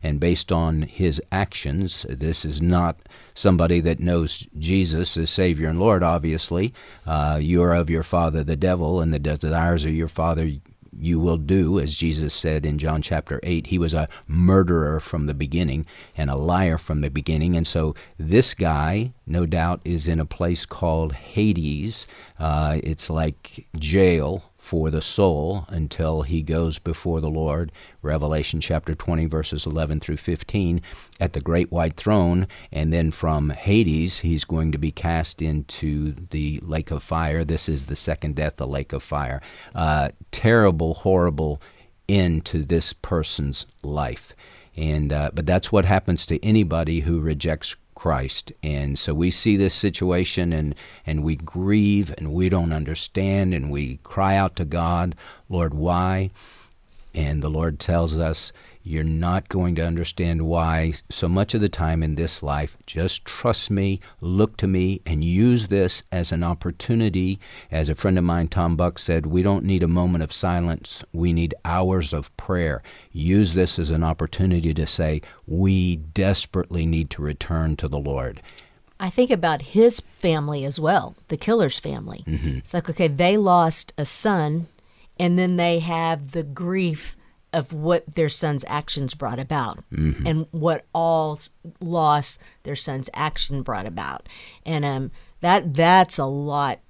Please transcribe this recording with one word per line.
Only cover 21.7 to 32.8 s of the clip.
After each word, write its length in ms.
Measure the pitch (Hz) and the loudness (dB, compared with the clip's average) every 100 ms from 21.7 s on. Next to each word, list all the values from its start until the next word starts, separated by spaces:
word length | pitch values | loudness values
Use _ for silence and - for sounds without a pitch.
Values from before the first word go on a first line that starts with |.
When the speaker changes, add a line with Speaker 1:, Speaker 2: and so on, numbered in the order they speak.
| 73 98 113 - - - - | -4 -6 -8 -16 -20 -20 -6
Speaker 1:
Uh, 400 | 80 76 76 78 | -2 0 2 0
it's 280 | - 78 - | -2 -6 -4
like 580 | 80 80 - - - - 80 | -2 -2 -4 -14 -20 -12 -8
jail 720 | 73 92 92 85 71 95 - _ | 0 6 6 6 0 -4 -10 _
for 320 | - 85 78 | -4 -2 0
the 120 | 78 | -2
soul 640 | - - 98 76 76 98 - | -4 2 2 2 -2 -4 -6
until 540 | 90 76 - 80 78 | -6 -6 -2 -2 0
he 180 | 69 80 | -2 -2
goes 380 | 76 80 82 78 | 0 0 0 -2
before 420 | - 78 - 80 | -6 -6 -2 -2
the 80 | 78 | -2
Lord, 420 | 78 80 73 82 - - - | -2 -2 -2 -4 -8 -20 -10
Revelation 580 | 73 78 76 78 76 80 | -4 -2 0 -2 -2 -4
chapter 340 | - 80 - | -2 -2 -2
twenty, 320 | 78 - 82 80 | -6 -2 0 0
verses 400 | 78 78 76 78 | -2 -4 -6 -4
eleven 360 | 78 78 76 | -4 -2 -4
through 160 | - 78 | -4 -6
fifteen, 640 | - 82 - 104 90 85 - - - - | -4 -6 -4 -2 0 0 -4 -18 -20 -4
at 140 | 85 | -4
the 80 | 76 | -4
great 320 | 71 85 87 | -2 0 0
white 240 | 85 82 - | 0 -2 -2
throne. 520 | - 107 87 87 92 - - | 0 2 4 2 0 -6 -12
And 180 | - | -4